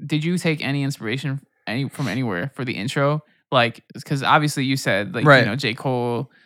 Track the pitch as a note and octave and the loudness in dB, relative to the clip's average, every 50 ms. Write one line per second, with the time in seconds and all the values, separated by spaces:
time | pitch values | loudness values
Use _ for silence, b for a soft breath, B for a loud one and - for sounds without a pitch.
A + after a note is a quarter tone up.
0 | - D3 D#3 D3+ D3+ E3+ F3+ F3 - E3+ D#3+ D3 - B2+ C#3 C#3+ C#3 C3+ C#3 - | -8 -4 -4 -2 0 0 -2 0 0 -2 -2 -2 -2 -4 -2 -2 -2 -4 -4 -6
1 | A2+ G#2+ A#2 C3+ C#3+ C#3+ C3+ C#3 - _ _ _ _ - G#2 B2+ C#3 A#2 - - | -6 -6 -6 -4 -4 -6 -6 -6 -10 _ _ _ _ -6 -4 -4 -4 -6 -6 -6
2 | C#3+ A2+ F2+ B2+ C3 A#2 F#2+ F2 F2 C#3 - - C3 A#2+ - - G2 - - D3 | -4 -4 -2 -2 -2 -2 -2 -4 -6 -6 -8 -8 -8 -6 -6 -6 -6 -4 -2 0
3 | C#3 C#3+ D3+ D#3 - _ _ _ _ _ - C3 A#2+ A#2 A2+ - _ _ - - | 0 0 0 -2 -4 _ _ _ _ _ 2 2 2 2 0 -8 _ _ -18 -18
4 | - - D3+ C#3 B2+ F2 C3+ D#3 D3+ D3+ - D3 C3+ C3 C3+ C3 - C#3 G#2+ F#2+ | -6 -4 -4 -2 2 4 4 4 4 2 0 0 0 0 0 0 0 0 0 0
5 | G#2 F#2+ F#2 A#2 B2 D3+ C#3 C3 A#2 G#2+ G#2 C#3 C#3 A2+ A2+ - - C#3+ C3 B2 | -2 -2 -4 2 6 8 8 8 8 4 0 -2 -2 -2 -2 -2 -2 -2 -2 0
6 | A#2+ A#2+ A#2+ A2+ C3 - _ _ _ | 0 0 -2 -2 -4 -6 _ _ _